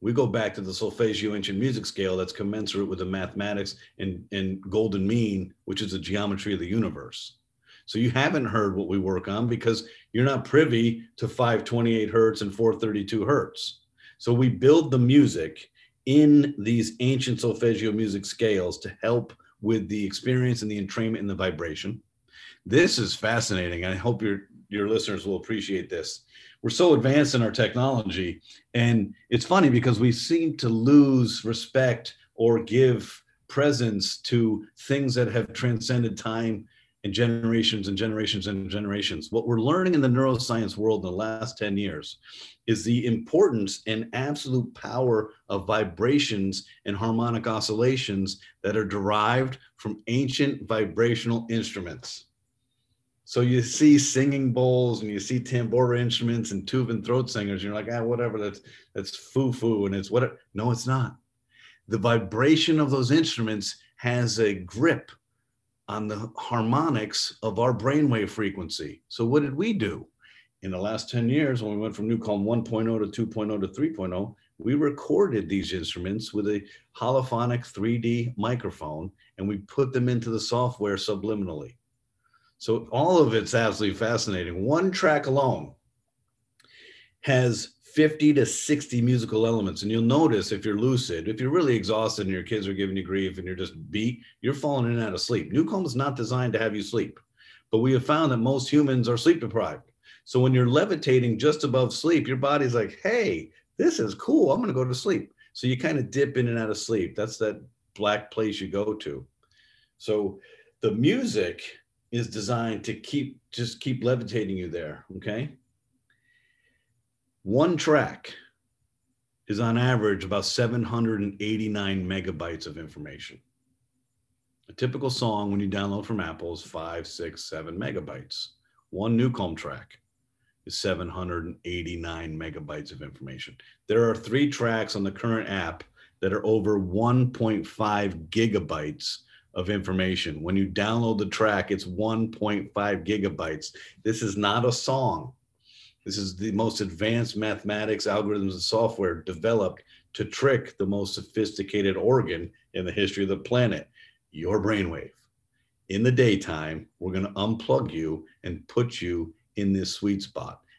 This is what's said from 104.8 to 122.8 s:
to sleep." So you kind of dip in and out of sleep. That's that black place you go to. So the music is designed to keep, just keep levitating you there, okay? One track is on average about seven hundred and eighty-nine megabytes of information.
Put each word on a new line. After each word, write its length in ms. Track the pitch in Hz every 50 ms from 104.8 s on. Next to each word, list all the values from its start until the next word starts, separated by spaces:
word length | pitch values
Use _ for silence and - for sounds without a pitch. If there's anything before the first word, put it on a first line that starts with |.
| 127
to 100 | 127 123
sleep." 400 | - - 202 175 - - - _ _ _ _
So 140 | - - 127
you 100 | 127 127
kind 220 | 127 151 160 156 139
of 120 | - -
dip 280 | - 139 143 139 131 127
in 100 | 120 120
and 100 | 117 117
out 120 | 113 107
of 80 | 104 -
sleep. 360 | - - 113 101 87 - -
That's 220 | 107 107 110 - -
that 240 | 110 107 104 - - - _ _ _ _ -
black 360 | - 104 104 104 104 - -
place 300 | - 113 110 107 101 101
you 80 | 98 80
go 260 | 95 98 104 107 107
to. 320 | - - 73 71 65 - - _ _ _ _ _ _ _ _ _ _ _ _ _ _
So 420 | - 113 107 104 101 95 98 - - - - - _ _ _ _
the 120 | 113 107
music 720 | 101 117 123 175 233 269 254 - - 107 90 85 - - - - - - _ _ _ _ _ _ 117
is 140 | 120 110 90
designed 560 | 98 110 98 117 120 113 117 113 107 98 -
to 100 | 113 -
keep, 460 | - - - 143 143 127 131 - - _ _
just 300 | - 120 117 107 - -
keep 240 | - 131 127 - 110
levitating 520 | 123 127 120 113 92 110 110 101 95 95
you 120 | 92 90 82
there, 360 | 82 85 78 76 76 - - - 95
okay? 340 | 95 - 107 104 120 151 143 - _ _ _ _ _ _ _ _ _ _ _ _ _ _ _ _ _ _ _ _ _ _ _ _ _ _ _ _ _ _ _ _ _ _ _ _ _
One 340 | - 95 110 135 160 180 170
track 560 | 143 - 156 151 139 101 - - - - - - - - _ _ _ _ _ _ _ _ _ _ _ _ _ _ _ _ _ _ _ _ -
is 100 | 101 107
on 180 | 117 113 113
average 480 | 123 123 131 127 110 107 104 98 90 95
about 220 | 92 104 98 -
seven 360 | - - 127 120 113 123 120 113
hundred 360 | 113 117 117 113 113 110 101
and 140 | 104 98 98 -
eighty-nine 640 | 104 107 110 107 110 107 104 104 98 98 98 95 90
megabytes 600 | 90 95 95 90 95 82 78 85 85 82 78 - 80
of 100 | 73
information. 600 | 82